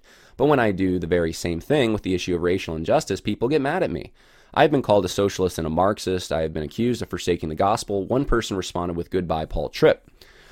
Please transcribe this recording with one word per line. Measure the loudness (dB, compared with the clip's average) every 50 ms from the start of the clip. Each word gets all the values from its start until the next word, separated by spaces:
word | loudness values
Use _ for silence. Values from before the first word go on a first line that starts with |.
| -20 -20 -20 -20 -20 -14 -4
But | 0 2
when | 4 4 4
I | 4 2
do | 2 2 2 2 2 0
the | 0
very | 2 2 2 2 0 -2
same | -4 -4 -4 -4 -4
thing | -2 0 2 2 2 2 0
with | -2 -2
the | -2 -2
issue | -2 0 -2 -2
of | 0 2
racial | 0 0 0 -2 -4 -6
injustice, | -4 0 0 0 0 0 -2 -4 -4
people | -4 -4 -4 -2 0
get | 0 0 0
mad | 0 0 -2 -2
at | -2 -2
me. | -2 -6 -8 -12 -18 _ _ _ _ -20 _ _ 2
I've | 4 4 4
been | 4 2 4
called | 4 4 4 4
a | 2
socialist | 0 0 0 0 0 0 -2 -2 0
and | -2 -4
a | -2
Marxist. | 0 2 2 2 0 -2 -2 -2 -2 -2 -2 -4
I | -2 -2
have | -2 -2 -4
been | -6
accused | -6 -6 -4 -2 0 0 0 -2
of | -4 -6
forsaking | -8 -4 -2 -2 -2 -2 -2 -4
the | -2
gospel. | 0 0 2 0 0 -2 -4 -4 -4 -2
One | 0 0 0 0
person | 2 0 0 0 -2 -4
responded | -4 -4 -4 -6 -4 -4 -4 -4
with, | -6 -4 -4
'Goodbye, | -2 -2 -2 -2 -2 -2 -4
Paul | -4 -4 -4 -4 -6
Tripp.' | 0 4 4 4 4 2 _ -12 -20 _ -20 -20 -20 -20 -20 -20